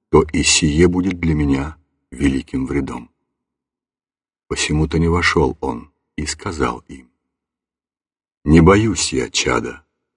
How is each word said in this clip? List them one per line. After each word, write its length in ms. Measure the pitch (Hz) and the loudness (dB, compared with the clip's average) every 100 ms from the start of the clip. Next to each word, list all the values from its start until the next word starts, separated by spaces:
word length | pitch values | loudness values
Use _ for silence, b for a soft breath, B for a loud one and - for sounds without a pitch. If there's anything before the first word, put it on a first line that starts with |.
| - | 2
то 140 | 78 | 2
и 200 | 76 80 | 2 0
сие 440 | 73 - 80 76 90 | 0 2 2 4 4
будет 320 | 90 92 87 | 2 -2 -2
для 140 | 85 | -2
меня 440 | 76 71 67 69 - _ _ _ | 0 0 -2 -4 -10 _ _ _
великим 540 | - - 67 - 135 131 | -2 -2 -2 -6 -8 -4
вредом». 440 | 69 65 60 60 _ _ _ _ _ _ _ _ _ _ _ _ _ - | -4 -6 -10 -16 _ _ _ _ _ _ _ _ _ _ _ _ _ -12
Посему-то 520 | - - 76 78 82 | -8 -2 0 0 0
не 80 | 82 | 2
вошёл 500 | 87 - 85 67 - | 2 0 0 0 -2
он 300 | 67 58 - _ _ - | -8 -8 -12 _ _ -10
и 80 | 73 | -10
сказал 540 | - 101 80 64 58 - | -8 -10 -4 -4 -6 -14
им: 220 | 65 64 _ _ _ _ _ _ _ _ _ _ _ _ _ | -20 -20 _ _ _ _ _ _ _ _ _ _ _ _ _
«Не 180 | 71 80 | 4 6
боюсь 520 | 82 101 110 82 - | 8 6 4 -2 -4
я, 160 | 65 58 | -4 -4
чада. 540 | - - 60 60 60 _ _ _ | -4 -2 -2 -4 -14 _ _ _